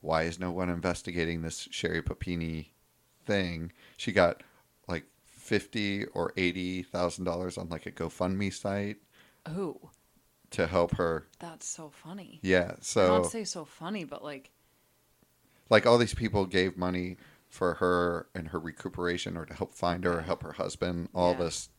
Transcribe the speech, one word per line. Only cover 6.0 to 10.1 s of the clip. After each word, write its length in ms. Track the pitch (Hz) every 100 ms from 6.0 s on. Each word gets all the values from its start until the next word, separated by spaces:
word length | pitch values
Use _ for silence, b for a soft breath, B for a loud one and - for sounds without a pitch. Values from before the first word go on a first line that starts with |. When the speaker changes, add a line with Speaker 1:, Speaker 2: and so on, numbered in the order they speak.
| 107
Speaker 1:
or 260 | - 85 -
eighty 460 | 90 87 90 92
thousand 420 | 87 - 90 85
dollars 340 | 90 87 92 -
on, 100 | 85
like, 160 | 82
a 80 | -
GoFundMe 600 | - 82 - 90 95 101
site. 500 | 92 101 101 101 104 _ b b b -
Speaker 2:
Ooh. 400 | 165 190 - - _ _